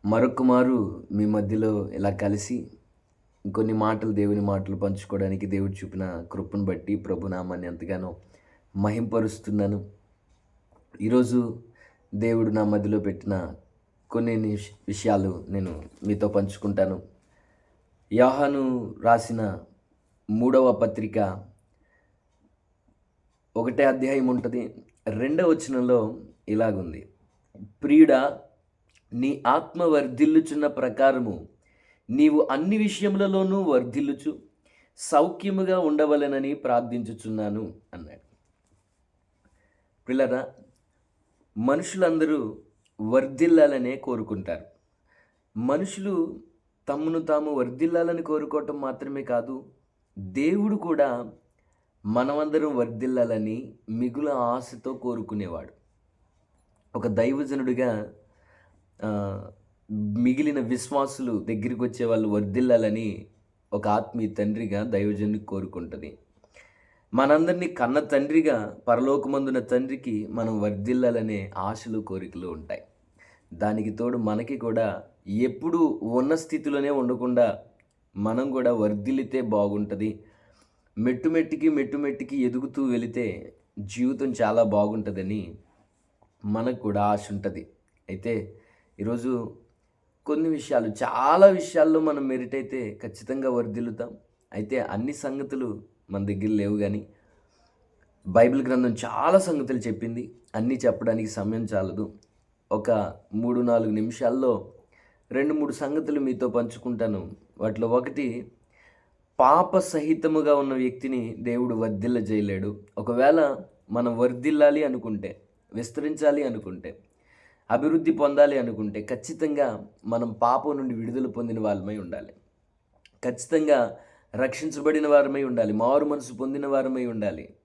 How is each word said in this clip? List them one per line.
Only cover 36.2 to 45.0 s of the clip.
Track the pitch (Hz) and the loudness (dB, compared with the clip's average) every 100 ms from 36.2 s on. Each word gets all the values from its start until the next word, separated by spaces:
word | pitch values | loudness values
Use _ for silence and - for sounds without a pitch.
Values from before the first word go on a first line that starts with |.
| 143 135 135 | 2 -2 -4
ప్రార్థించుచున్నాను" | 139 131 120 120 120 107 104 110 110 104 104 107 - _ | -4 0 0 0 -6 -8 -10 -6 -4 -4 -4 -6 -12 _
అన్నాడు. | 90 76 73 _ _ _ _ _ _ _ _ _ _ _ _ _ _ _ _ _ _ - | -18 -18 -20 _ _ _ _ _ _ _ _ _ _ _ _ _ _ _ _ _ _ -4
ప్రియులారా, | 131 131 127 139 - - _ _ _ _ _ _ _ _ 104 | 2 2 2 -4 -14 -20 _ _ _ _ _ _ _ _ -2
మనుషులందరూ | 120 147 170 190 180 165 156 151 110 101 _ _ _ - 107 | 0 0 -2 2 2 4 2 2 -2 -10 _ _ _ -8 2
వర్ధిల్లాలనే | 127 135 135 170 165 147 135 123 135 | 2 2 2 6 8 8 4 -2 -4
కోరుకుంటారు. | - 117 107 101 92 82 - _ _ _ | -4 -6 -4 -6 -6 -8 -10 _ _ _